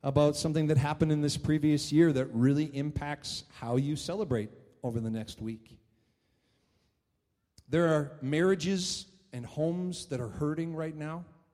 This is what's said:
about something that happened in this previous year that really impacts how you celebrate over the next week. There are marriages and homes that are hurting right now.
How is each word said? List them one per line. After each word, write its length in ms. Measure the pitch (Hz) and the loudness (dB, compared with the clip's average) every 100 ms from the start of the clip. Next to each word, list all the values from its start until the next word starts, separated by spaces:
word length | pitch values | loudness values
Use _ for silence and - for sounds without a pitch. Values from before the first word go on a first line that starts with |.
about 340 | 139 135 147 151 | 2 4 4 2
something 300 | 165 156 156 | -2 0 2
that 100 | 156 | 2
happened 360 | 143 151 160 | 2 2 2
in 100 | 151 | 2
this 160 | 147 - | 0 -2
previous 520 | - 151 151 147 - | 0 2 4 2 2
year 200 | 147 165 | 6 6
that 140 | 135 127 | 4 -2
really 380 | 117 127 139 151 139 | 2 4 4 0 -4
impacts 680 | 147 147 143 147 - - - | -4 -4 -6 -8 -10 -12 -12
how 220 | - 117 123 | -12 -4 -2
you 200 | 143 151 | -2 -4
celebrate 540 | - 185 190 123 107 - - _ | -6 -6 -2 -2 -2 -10 -20 _
over 180 | 127 117 | -6 -4
the 80 | 110 | -4
next 320 | 110 107 - | -6 -8 -10
week. 380 | 110 113 - - _ _ _ _ _ _ _ _ _ _ _ _ _ _ _ _ _ _ _ | -10 -10 -14 -20 _ _ _ _ _ _ _ _ _ _ _ _ _ _ _ _ _ _ _
There 180 | 151 170 | 2 4
are 300 | 156 143 - | 4 0 -6
marriages 840 | 131 151 185 190 160 190 180 - - _ _ | -2 2 4 4 2 0 -2 -6 -10 _ _
and 140 | 123 120 | -12 -10
homes 600 | - 156 175 180 175 - | -2 -2 0 -4 -6 -8
that 140 | 127 | -6
are 80 | 120 | -6
hurting 460 | 95 147 156 165 | -4 -4 -2 -4
right 200 | 160 160 | -6 -8
now. 300 | 151 151 165 175 - _ | -6 -10 -10 -14 -20 _